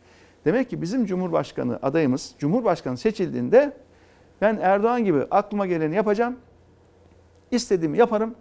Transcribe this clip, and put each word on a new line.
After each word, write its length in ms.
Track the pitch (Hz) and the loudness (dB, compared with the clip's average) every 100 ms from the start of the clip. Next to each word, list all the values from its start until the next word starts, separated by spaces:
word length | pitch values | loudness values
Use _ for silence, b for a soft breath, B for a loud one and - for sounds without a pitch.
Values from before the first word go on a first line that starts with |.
| b b b b | b b b b
demek 260 | 147 - 262 | -2 0 -2
ki 120 | 151 | -4
bizim 240 | 165 254 208 | -4 -2 -2
Cumhurbaşkanı 720 | 180 185 160 143 - 127 117 | -2 -2 -2 -4 -4 -4 -4
adayımız, 520 | 135 156 147 127 - - | -2 0 0 0 -6 -6
Cumhurbaşkanı 580 | 147 220 226 165 135 127 | -2 0 0 -2 -4 -4
seçildiğinde 800 | 220 214 175 123 123 214 294 - - b b b b _ | -4 -2 -4 -4 4 4 4 -2 -18 b b b b _
"Ben 180 | 202 220 | 0 2
Erdoğan 420 | 185 196 220 247 | 2 2 2 0
gibi 180 | 208 147 - | 2 0 2
aklıma 360 | 196 208 208 190 | 0 0 -2 -2
geleni 280 | 170 156 | -2 0
yapacağım, 420 | 175 208 208 240 254 - _ _ _ _ _ _ _ _ _ _ | 0 0 0 -2 -4 -14 _ _ _ _ _ _ _ _ _ _
istediğimi 480 | 247 - 190 160 151 | -4 0 0 0 2
yaparım, 360 | 233 214 220 240 | 2 2 -4 -4